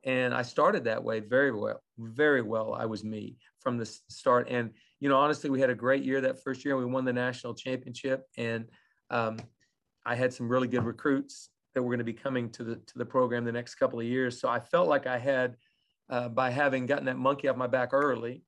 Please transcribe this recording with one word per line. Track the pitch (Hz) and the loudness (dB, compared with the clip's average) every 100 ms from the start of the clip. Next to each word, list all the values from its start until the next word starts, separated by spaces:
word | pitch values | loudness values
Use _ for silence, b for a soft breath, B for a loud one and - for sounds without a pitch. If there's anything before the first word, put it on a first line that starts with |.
And | 135 127 123 | 0 0 0
I | 123 | 0
started | 120 - 160 208 | -2 2 2 4
that | 117 113 | 0 -2
way | - 110 | -2 -4
very | 107 127 143 | 2 4 4
well, | 107 107 110 _ - | 2 -4 -6 _ -14
very | 113 113 151 139 | -12 2 4 4
well. | 107 110 110 | 2 -2 -2
I | 117 | -4
was | 117 107 | -4 -4
me | 107 107 104 - b _ | -6 -8 -10 -14 b _
from | 131 120 | -4 -4
the | 110 | -6
s-, | - _ | -10 _
start. | - - 123 - | -2 4 4 4
And, | 123 113 b b b | -2 -2 b b b
you | 139 | 2
know, | 135 | 4
honestly, | 147 151 147 | 4 2 0
we | 135 | 2
had | 131 | 2
a | |
great | 113 120 139 | 2 2 2
year | 135 135 | 2 0
that | 131 131 | 0 -2
first | - 127 | -6 -6
year. | 143 135 | -2 -2
We | |
won | 123 131 131 | 0 0 0
the | |
national | 123 127 123 120 | 0 -2 -4 -10
championship. | 120 131 127 127 120 135 131 - - | -8 -6 -6 -6 -8 -4 -4 -4 -6
And, | 117 113 117 b b b _ | -4 -4 -6 b b b _
um, | 120 113 113 113 _ _ _ _ _ | -2 0 -4 -14 _ _ _ _ _
I | 117 | -4
had | 120 127 | 0 0
some | 127 120 | -2 0
really | 127 127 | 2 2
good | 123 | 0
recruits | 117 117 151 139 139 - - _ _ | 0 -2 0 0 -2 -14 -20 _ _
that | 131 | -2
were | 123 | 0
gonna | 120 | -2
be | 117 | -2
coming | 110 139 127 117 | -4 -4 -2 -4
to | - | -8
the, | 117 117 | -8 -8
to | - - | -12 -10
the | 123 | -2
program | 131 123 120 | 2 2 0
the | 120 | -2
next | 120 120 - | -4 -8 -2
couple | 131 117 | -2 0
of | 117 | -2
years. | 127 127 117 | 0 0 -2
So | - | -2
I | 120 | -2
felt | 120 175 175 | 0 2 4
like | 143 131 | 2 0
I | 127 | -2
had, | 127 131 127 120 _ _ _ _ _ | 0 2 0 -4 _ _ _ _ _
uh, | 127 123 | -4 -2
by | 117 131 | 0 0
having | 123 143 131 127 | 2 2 2 0
gotten | 143 135 | 0 0
that | 127 | 0
monkey | 131 143 139 | 0 2 0
off | 120 | 0
my | 127 | 0
back | 131 123 | 0 2
early | 135 143 117 117 139 | 2 2 0 -4 -10